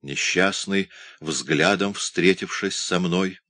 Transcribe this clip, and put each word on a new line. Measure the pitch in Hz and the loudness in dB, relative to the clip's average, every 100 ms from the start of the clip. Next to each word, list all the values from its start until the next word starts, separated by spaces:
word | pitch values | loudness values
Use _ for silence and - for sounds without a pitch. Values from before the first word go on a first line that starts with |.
Несчастный, | 69 69 - - 95 95 - 98 95 - - - | -8 -4 0 2 2 0 -2 -2 -2 -10 -20 -12
взглядом | 78 71 - 76 85 98 101 98 | -6 -6 0 2 4 4 0 -2
встретившись | - - 87 92 95 - 98 - | -6 2 2 2 -2 -4 -4 -4
со | - 90 | -2 0
мной | 90 87 95 95 | 2 0 -2 -6